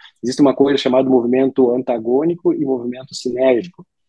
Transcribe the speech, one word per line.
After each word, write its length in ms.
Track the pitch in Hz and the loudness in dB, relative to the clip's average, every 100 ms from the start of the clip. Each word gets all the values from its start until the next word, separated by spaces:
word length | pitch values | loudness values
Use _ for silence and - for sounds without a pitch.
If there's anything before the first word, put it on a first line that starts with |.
| - _ | -20 _
existe 180 | 120 131 | -6 2
uma 140 | 143 | 2
coisa 240 | 131 139 139 | 4 2 2
chamada 320 | 131 127 131 | 2 2 2
movimento 640 | 127 120 127 131 131 127 | 2 2 0 0 2 2
antagônico 800 | 127 131 120 110 131 165 170 175 | 0 -2 -4 -2 0 0 -2 -2
e 100 | 165 | -2
movimento 520 | 139 131 120 123 135 - | -2 -4 -6 -10 -14 -10
sinérgico. 680 | 127 123 131 120 90 - - _ | -8 0 2 2 -2 -12 -20 _